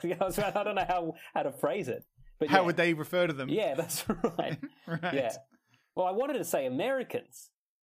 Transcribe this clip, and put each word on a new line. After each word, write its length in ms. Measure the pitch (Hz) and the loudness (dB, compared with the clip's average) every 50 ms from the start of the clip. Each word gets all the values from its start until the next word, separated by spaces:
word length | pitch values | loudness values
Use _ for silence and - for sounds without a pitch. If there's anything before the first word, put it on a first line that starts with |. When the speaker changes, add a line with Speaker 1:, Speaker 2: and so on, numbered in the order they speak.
| - | -4
Speaker 1:
yeah, 140 | 170 185 175 | -4 0 0
I 40 | 196 | 0
was, 140 | 190 - - | 0 0 0
I 120 | 208 196 165 208 202 | 0 0 0 0 -2
don't 100 | 208 202 | 0 0
know 100 | 196 175 | 0 0
how, 280 | 160 185 180 170 160 156 - - - - | 2 0 0 0 -2 -6 -8 -14 -6 -4
how 80 | - 147 | -2 -2
to 80 | 143 131 | -2 -2
phrase 360 | - - 147 170 208 175 127 | 0 0 0 0 0 -2 -4
it. 160 | 107 - - _ _ _ - - - - | -4 -6 -8 _ _ _ -20 -20 -4 -4
But 80 | 156 180 | 0 6
Speaker 2:
How 80 | 190 190 | 6 6
Speaker 1:
yeah. 60 | 185 | 6
Speaker 2:
would 100 | 175 165 | 6 4
they 160 | 156 170 175 170 | 4 4 4 4
refer 320 | 151 147 - - 180 180 | 0 -2 -2 2 2 2
to 60 | 170 151 | 2 0
them? 160 | 135 131 135 | -2 -2 -2
Speaker 1:
Yeah, 260 | - 208 214 165 170 | 0 0 0 0 0
that's 300 | 160 160 165 - - - - | -2 -2 -2 -4 -4 -2 -2
<laughs> 300 | 208 - - 226 165 - | -2 0 0 -2 0 0
right. 200 | - - 156 - - 302 - | -2 -2 -4 -6 -8 -12 -14
Speaker 2:
<laughs> 140 | _ - | _ -8
Right. 280 | - 165 - 170 180 151 | -6 -6 -4 -2 0 0
Speaker 1:
Yeah. 180 | 139 123 113 110 - - _ _ _ _ _ _ _ _ _ _ | 0 0 0 -2 -6 -12 _ _ _ _ _ _ _ _ _ _
Well, 100 | 170 185 | 0 0
I 40 | 180 190 | 2 2
wanted 220 | 214 262 285 285 | 0 0 0 0
to 100 | 226 165 | -2 -2
say 220 | - - 165 135 | 0 0 0 0
Americans, 840 | 127 127 139 190 247 269 262 226 - - - - - - - - - _ _ _ _ _ _ _ _ | 0 0 0 0 0 0 -2 -2 -4 -4 -6 -6 -6 -14 -20 -20 -20 _ _ _ _ _ _ _ _